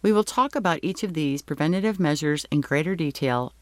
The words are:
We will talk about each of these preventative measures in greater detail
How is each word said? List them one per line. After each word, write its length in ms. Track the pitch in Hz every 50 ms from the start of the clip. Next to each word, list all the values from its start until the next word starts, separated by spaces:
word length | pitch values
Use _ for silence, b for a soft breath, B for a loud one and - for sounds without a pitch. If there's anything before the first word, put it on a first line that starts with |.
| -
We 100 | 202 214
will 100 | 208 214
talk 320 | - - - - 285 -
about 240 | 294 202 185 165 156 -
each 180 | 175 190 -
of 140 | - 196 170
these 260 | 160 151 143 139 143
preventative 580 | - - 151 - 147 156 175 190 196 220 214 190
measures 460 | 180 147 147 143 151 147 147 147 - -
in 100 | - 147
greater 340 | 139 - 143 143 156 175 190
detail 580 | 170 165 147 135 - 143 131 123 123 123 127 _ _